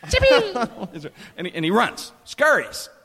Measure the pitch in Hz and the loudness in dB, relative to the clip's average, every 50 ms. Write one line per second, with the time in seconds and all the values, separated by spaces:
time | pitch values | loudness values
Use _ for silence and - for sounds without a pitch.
0 | - - - 508 523 539 523 494 453 415 381 247 233 - - - 208 - - 170 | -6 0 0 4 6 6 6 6 4 2 -2 -4 -4 -6 -6 -12 -14 -12 -12 -14
1 | 147 151 - - - - - - 175 180 - 170 160 156 185 226 240 - - - | -16 -16 -18 -18 -20 -20 -14 -10 -10 -10 -6 -4 -2 0 2 2 2 0 -2 -8
2 | - - - _ _ - - - 285 311 294 208 123 - - - - - - _ | -16 -16 -18 _ _ -20 -4 0 2 2 2 2 0 -4 -10 -14 -16 -16 -20 _